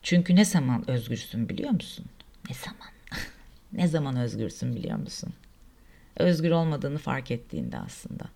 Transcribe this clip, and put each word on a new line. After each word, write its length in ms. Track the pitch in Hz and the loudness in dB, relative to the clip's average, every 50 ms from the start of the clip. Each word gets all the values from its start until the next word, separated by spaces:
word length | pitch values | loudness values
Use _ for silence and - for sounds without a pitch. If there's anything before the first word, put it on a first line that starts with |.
| - | 2
Çünkü 340 | - 175 175 175 - 175 | 6 4 6 6 8 8
ne 80 | 185 214 | 8 8
zaman 460 | - - 175 139 127 123 117 - - | 8 6 2 4 4 2 2 0 0
özgürsün 580 | 127 123 110 - 123 113 - - - 117 117 - | -2 -2 0 -2 -6 -6 -6 -6 -2 -2 -2 -2
biliyor 220 | - - - 294 | -2 -4 0 0
musun? 360 | 240 170 - - - - - - - - - - - - - - | 0 0 0 -4 -12 -14 -16 -16 -18 -20 -20 -20 -20 -20 -14 -12
Ne 60 | - | -12
zaman? 340 | - - - - - - - - - - - | -10 -10 -12 -14 -14 -18 -20 -20 -20 -16 -12
<laughs> 220 | - - - - - - - - - - - - - | -10 -8 -8 -10 -12 -20 -20 -20 -20 -20 -18 -12 -2
Ne 160 | - 175 175 | 2 2 2
zaman 280 | 156 160 143 139 127 | 2 2 0 0 0
özgürsün 600 | 123 123 120 - 107 110 98 - - - 123 120 | 0 0 -2 -2 -4 -4 -4 -4 -4 -4 -4 -4
biliyor 220 | 110 - - - - | -4 -4 -4 -4 -4
musun? 360 | - - - - - - - - - - - _ - - - _ - - - - - - - | -6 -8 -10 -10 -10 -10 -12 -14 -18 -20 -20 _ -20 -20 -20 _ -20 -20 -20 -20 -20 -20 -2
Özgür 340 | - - 180 175 156 160 170 | 2 4 4 4 4 4 4
olmadığını 480 | 165 165 165 160 151 143 - 139 143 151 | 4 4 4 2 0 -2 -2 -4 -4 -4
fark 320 | - - 131 135 131 - | -4 -4 -4 -4 -4 -4
ettiğinde 480 | 120 117 - - - - - - - 64 | -6 -6 -6 -8 -8 -6 -6 -6 -6 -8
aslında. 460 | 50 - - - - - - - - - - | -10 -10 -12 -14 -12 -12 -10 -10 -10 -12 -16